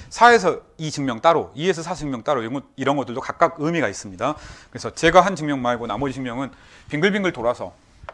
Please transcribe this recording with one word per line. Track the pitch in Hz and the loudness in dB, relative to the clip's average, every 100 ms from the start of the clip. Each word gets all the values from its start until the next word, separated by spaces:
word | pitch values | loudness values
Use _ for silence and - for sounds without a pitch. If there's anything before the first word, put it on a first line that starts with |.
| - | -8
사에서 | - 240 233 185 - - - | 6 8 8 4 -2 -8 -10
이 | 156 | -8
증명 | 147 135 113 | -4 -4 2
따로, | 165 156 87 | 4 2 0
이에서 | 135 180 165 | -4 -2 -2
사 | 165 | -4
증명 | 156 147 123 | -8 -8 -6
따로 | 131 135 | -2 -2
이런 | 113 | -2
것, | 135 - - | -6 -10 -4
이런 | 135 143 | 0 0
것들도 | 117 120 | -2 -8
각각 | - - 170 - | -6 0 0 0
의미가 | 151 170 110 | -2 0 -2
있습니다. | 95 104 92 127 - - - - | -4 -12 -6 -4 -6 -12 -20 -16
그래서 | 120 113 - | -10 -10 0
제가 | 165 180 | 4 6
한 | 185 147 | 4 0
증명 | 151 135 | -4 -2
말고 | 123 120 113 | -2 -2 -4
나머지 | 107 139 127 | -4 -4 -6
증명은 | 127 120 135 - - - - | -8 -6 -8 -12 -20 -20 -8
빙글빙글 | 147 196 208 185 | 0 0 2 -2
돌아서 | 123 117 120 92 - _ _ - | -2 -2 -2 -6 -14 _ _ -20